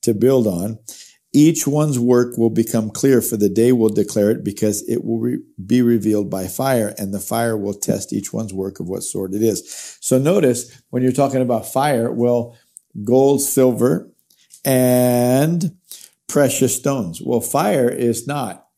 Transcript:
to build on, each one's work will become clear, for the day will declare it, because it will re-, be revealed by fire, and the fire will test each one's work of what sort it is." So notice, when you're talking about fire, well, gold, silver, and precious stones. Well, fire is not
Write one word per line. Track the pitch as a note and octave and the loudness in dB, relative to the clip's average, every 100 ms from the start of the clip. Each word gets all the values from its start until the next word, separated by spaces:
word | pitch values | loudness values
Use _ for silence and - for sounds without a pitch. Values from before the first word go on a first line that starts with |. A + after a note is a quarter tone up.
to | - | -2
build | G#2 A#2+ C3+ A2 | 2 2 4 2
on, | F2 G2+ A2+ - - - _ _ | 0 -4 -8 -16 -20 -20 _ _
each | C#3+ D3+ D#3+ - | 4 4 4 -2
one's | C#3+ D3+ C3 | 0 0 0
work | A#2+ B2 B2 A#2+ | 4 4 2 0
will | A#2 | 0
become | A2+ A2+ A#2 G#2+ | 2 0 -2 -4
clear, | - C3+ B2 | 0 4 4
for | A2+ A2 | 2 0
the | G2+ | 0
day | F#2+ A#2+ | 2 4
will | B2 A2 | 4 2
declare | G#2 G2+ A2 G#2 | 0 -2 0 0
it, | G#2+ | 0
because | G#2 G2 G#2+ G#2 - | -4 -2 -2 -2 -4
it | A#2 | -6
will | - A2+ | -4 -4
re-, | A#2+ - - - | -4 -6 -10 -18
be | F#2+ B2 | 0 2
revealed | A#2+ A#2 G#2 G#2+ G2 | 4 2 2 0 -2
by | F#2+ F2+ | -6 -8
fire, | - C3+ B2+ G#2+ - | -4 0 0 -2 -4
and | G2+ | -6
the | G2 | -6
fire | - A2+ A#2 A2 | -6 -4 -2 -2
will | G2+ | -4
test | G2+ - G#2 - | -6 -4 -4 -4
each | A2 G2+ | -6 -6
one's | A2+ A2 | -8 -8
work | F#2+ F#2+ F#2+ | -6 -8 -8
of | F2 | -8
what | F#2+ | -8
sort | - G2 F#2+ | -8 -8 -6
it | G2 | 0
is." | A2 G2 - - - - | 0 0 -6 -16 -16 -12
So | - C3 | 0 2
notice, | C#3 G3 D3 A#2+ - - _ | 2 2 2 0 -6 -18 _
when | B2+ | -2
you're | B2+ | 0
talking | C3 C#3 C3 | 2 0 0
about | B2 A2+ - | 0 -2 -2
fire, | C#3 D3 B2+ A2+ | -2 0 0 -2
well, | A#2 A#2+ A#2+ A#2+ - _ - _ - | 0 0 0 -2 -12 _ -20 _ -10
gold, | G#2 B2+ C3+ C#3 | 2 4 4 2
silver, | - - B2+ A#2 A#2+ E3+ - _ _ _ _ - | 0 2 2 4 0 0 -6 _ _ _ _ -8
and | - C3 B2+ B2 B2 B2 B2 C3 D3+ E3+ E3 - _ - - _ - | 0 2 4 4 4 2 2 2 2 0 -4 -8 _ -20 -20 _ -4
precious | - C3+ - C3 | 0 2 2 0
stones. | - - C#3 F2+ D#2+ | 0 -4 -4 -6 -8
Well, | - A#2+ | -4 -4
fire | - C#3 F#3+ E3+ A#2+ | -2 -2 0 0 0
is | - A#2+ A2+ - | 0 -2 -2 -6
not | C#3+ A#2 - _ | -6 -8 -10 _